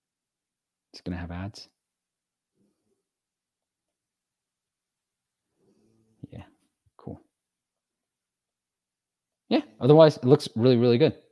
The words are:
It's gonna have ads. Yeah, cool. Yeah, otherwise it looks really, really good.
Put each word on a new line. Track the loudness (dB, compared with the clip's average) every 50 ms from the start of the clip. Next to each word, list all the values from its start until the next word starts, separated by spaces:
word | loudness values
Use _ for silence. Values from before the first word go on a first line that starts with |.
| _ _ _ _ _ _ _ _ _ _ _ _ _ _ _ _ _ _
It's | -20 -18
gonna | _ -14 -12
have | -12 -14 -14
ads. | -14 -14 -14 -16 -16 -20 -20 _ _ _ _ _ _ _ _ _ _ _ _ _ _ _ _ _ _ _ _ _ _ _ _ _ _ _ _ _ _ _ _ _ _ _ _ _ _ _ _ _ _ _ _ _ _ _ _ _ _ _ _ _ _ _ _ _ _ _ _ _ _ _ _ _ _ _ _ _ _ _ _ _ _ _ _ _ _ _ _ _ _ _ _ _ _ _ _ _ _ _ -20 _
Yeah, | -20 -20 -20 _ _ _ _ _ _ _ _ _ _
cool. | -20 -20 -20 -20 -20 _ _ _ _ _ _ _ _ _ _ _ _ _ _ _ _ _ _ _ _ _ _ _ _ _ _ _ _ _ _ _ _ _ _ _ _ _ _ _ _ _ _ _ _ _ _
Yeah, | -6 -6 -6 -8 -14 _
otherwise | 2 4 6 6 6 4 4
it | 0 0
looks | 0 0 0 0 -10 -8
really, | -2 0 0 2
really | 2 2 0 0
good. | 2 0 -2 -2 -6 _ _